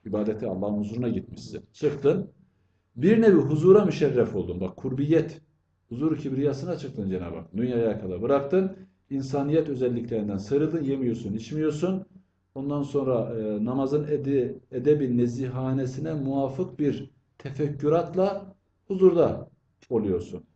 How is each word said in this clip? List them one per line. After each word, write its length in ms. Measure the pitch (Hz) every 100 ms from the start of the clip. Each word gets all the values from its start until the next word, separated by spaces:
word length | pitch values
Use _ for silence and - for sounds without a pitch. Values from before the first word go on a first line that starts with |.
İbadete, 420 | 104 104 107 107 117
Allah'ın 320 | 92 104 104
huzuruna 300 | 104 113 123
gitmişsin. 540 | - - - - 104 -
Çıktın. 580 | - 147 147 139 - - _ _ _ _ _ _ 117
Bir 260 | 170 226
nevi 140 | 226 170
huzura 480 | 135 151 180 208
müşerref 520 | 190 - 147 123 113 101
oldun. 240 | 87 90
Bak, 160 | 95 -
kurbiyet. 640 | 131 131 147 160 - - _ _ _ _ _
Huzur-u 280 | 117 160 151
kibriyasına 640 | 139 131 143 - 175 160
çıktın 320 | 135 - 98
Cenab-ı 260 | 92 87 82
Hak. 200 | 82 95
Dünyayı 320 | 123 120 113
arkada 340 | 101 95 90
bıraktın. 540 | 120 139 139 185 190 - - _ _
İnsaniyet 580 | 139 131 143 143 160 151
özelliklerinden 680 | 131 123 120 113 113 104 98
sıyrıldın. 460 | 101 139 156 165
Yemiyorsun, 500 | 135 135 120 107 98
içmiyorsun. 720 | 110 - 151 156 151 175 190 - - _ _ _
Ondan 280 | 135 143 147
sonra, 560 | 135 143 131 120 110 117
e, 260 | 107 104
namazın 400 | 117 131 135 147
edi-, 540 | 147 147 131 139 120 - _
edebi 480 | 127 135 147 131 120
nezihanesine 960 | 120 120 127 127 131 135 127 - 160
muvafık 640 | 156 135 139 135 131 185 -
bir 320 | 147 104 - _ _ _
tefekküratla 1160 | 139 131 147 135 147 165 170 185 190 202 - - _ _ _
huzurda 640 | 185 185 170 127 90 - _ _ _ _
oluyorsun. 540 | 117 101 87 - 90 -